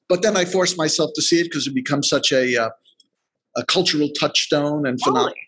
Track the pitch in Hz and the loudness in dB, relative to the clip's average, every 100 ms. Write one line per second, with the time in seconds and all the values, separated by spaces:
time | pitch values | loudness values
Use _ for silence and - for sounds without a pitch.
0 | - 180 214 196 180 185 175 170 156 - | -2 0 2 0 0 0 0 0 -2 0
1 | 151 - - 170 170 147 139 131 127 143 | -2 -2 2 2 2 -4 -4 -4 -2 -2
2 | 139 143 - 131 127 120 113 - _ _ | 0 0 2 2 2 2 -2 -6 _ _
3 | _ _ _ _ _ 123 - 156 175 151 | _ _ _ _ _ -6 -2 0 0 0
4 | 147 147 151 - - 151 147 151 139 123 | -2 0 -2 0 0 0 0 0 -2 0
5 | 131 127 120 - | 0 2 0 -4